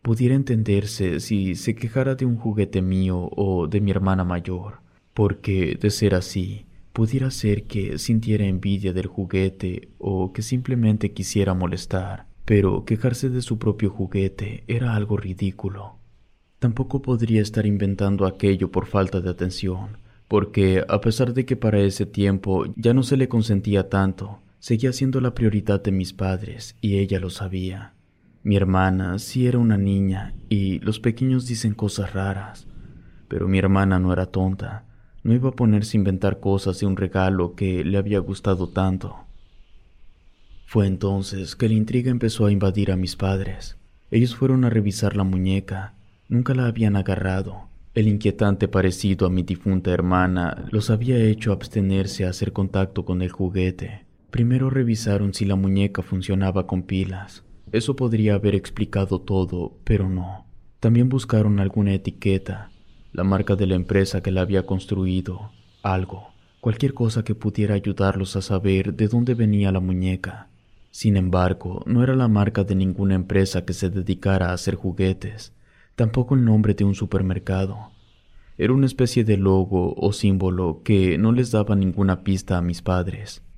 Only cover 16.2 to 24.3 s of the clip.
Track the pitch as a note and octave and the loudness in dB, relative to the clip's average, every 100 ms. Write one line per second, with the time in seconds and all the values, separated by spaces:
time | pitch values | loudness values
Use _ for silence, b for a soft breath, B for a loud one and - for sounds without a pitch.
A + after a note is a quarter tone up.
16.2 | _ _ _ _ B2 A2+ A#2 C#3 B2+ A#2+ | _ _ _ _ -2 0 -4 -4 -2 0
17.2 | A2+ A2 G#2 A2 G#2 G2+ G2 G2 G2 G2 | 2 2 2 0 0 2 0 0 0 2
18.2 | F#2+ - G2+ F#2+ F#2 F#2 - G2+ F#2+ F#2+ | 0 2 2 2 0 -2 0 0 0 0
19.2 | F2+ F2 F2+ - F#2+ F#2 G#2 G#2+ b b | -4 -4 -4 -4 -6 -6 -8 -14 b b
20.2 | b G#2+ G2 - F#2+ F#2 - G#2 A2+ A2 | b 0 2 2 4 4 2 0 0 2
21.2 | B2 A#2+ B2+ A#2+ A2 G#2 G2 F#2+ G2 - | 0 0 -2 0 2 4 2 0 -6 0
22.2 | G2 G2 G2 F#2 - - A2+ B2+ C3 C3+ | 2 2 0 0 -2 0 4 4 4 2
23.2 | C3 A#2 A2 G2 G2+ G2+ F#2 G2 F#2+ F#2+ | 2 2 2 0 2 0 2 2 0 -2
24.2 | G2+ | -10